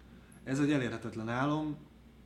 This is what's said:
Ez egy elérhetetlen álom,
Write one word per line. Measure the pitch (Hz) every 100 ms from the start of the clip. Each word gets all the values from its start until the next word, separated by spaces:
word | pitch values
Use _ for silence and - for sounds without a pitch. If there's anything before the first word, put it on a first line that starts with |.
| - - - -
Ez | - 135
egy | 143
elérhetetlen | 147 120 117 117 107 110
álom, | 120 139 151 156 147 - - - -